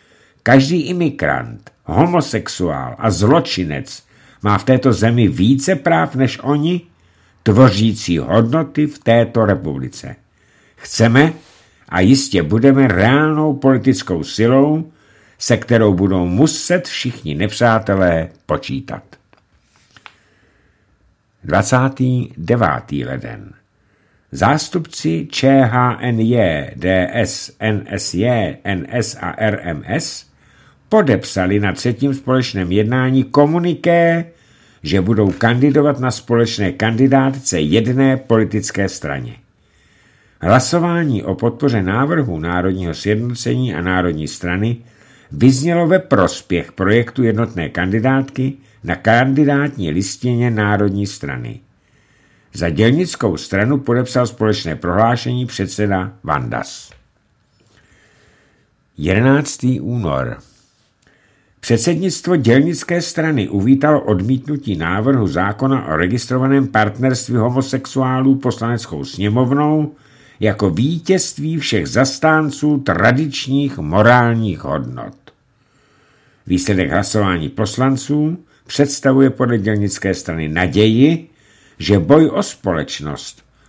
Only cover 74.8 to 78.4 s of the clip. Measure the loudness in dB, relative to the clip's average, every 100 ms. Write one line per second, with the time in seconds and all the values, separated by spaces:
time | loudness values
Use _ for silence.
74.8 | -6 -10 -14 -16 _ _ _ _ _ _
75.8 | _ _ _ _ _ _ -4 -2 0 0
76.8 | 0 -2 -2 0 0 -2 -4 -4 -4 0
77.8 | 0 0 -2 -2 -2 -4